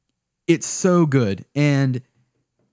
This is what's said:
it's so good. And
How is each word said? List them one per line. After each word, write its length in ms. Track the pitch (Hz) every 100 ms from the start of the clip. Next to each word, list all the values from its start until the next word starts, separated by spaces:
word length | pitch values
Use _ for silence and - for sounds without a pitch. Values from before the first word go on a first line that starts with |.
| _ _ _ _ -
it's 200 | 165 -
so 400 | - 190 175 156
good. 380 | 135 107 98 -
And 460 | 139 147 139 135 123 - _ _ _ _ _ _